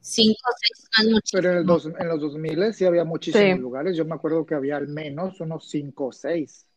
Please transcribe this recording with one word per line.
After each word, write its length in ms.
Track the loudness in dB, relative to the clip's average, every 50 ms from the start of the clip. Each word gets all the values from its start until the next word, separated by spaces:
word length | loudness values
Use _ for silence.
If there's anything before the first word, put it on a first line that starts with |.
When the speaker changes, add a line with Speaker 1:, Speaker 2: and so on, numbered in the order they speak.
Speaker 1:
Cinco 400 | _ -6 2 4 4 4 4 2 0 -4
o 60 | -4
seis 320 | -2 -2 -4 -4 -4 -14 _ 0
no 80 | 2 4
es 80 | 4 4
muchísimo. 280 | 2 2 2 0 2 2
Speaker 2:
Pero 100 | 2 2
en 60 | 2
el 80 | 4
dos, 200 | 4 4 4 2
en 220 | -4 -8 -6 -4 -4
los 120 | -4 -2
dos 140 | -4 -4 -6
miles 400 | -6 -6 -4 -2 0 0 0 0
sí 80 | 2 2
había 180 | 2 4 2 2
muchísimos 520 | 0 -4 -6 -6 2 4 6 6 6 4
Speaker 3:
Sí. 40 | 2
Speaker 2:
lugares. 360 | -2 -6 -8 -6 -4 -4 -2
Yo 80 | -2 -2
me 100 | -4 -4
acuerdo 320 | -6 -4 -2 -2 -2 -2
que 80 | -2 -4
había 220 | -4 -2 -2 -4
al 120 | -4 -6 -6
menos 520 | -8 -10 -8 -8 -8 -6 -8 -8 -8 -8
unos 280 | -10 -8 -8 -10 -12 -8
cinco 380 | -8 -6 -6 -6 -8 -8 -8
o 60 | -8 -8
seis. 540 | -8 -6 -4 -4 -4 -4 -6 -10 -20 _ _ _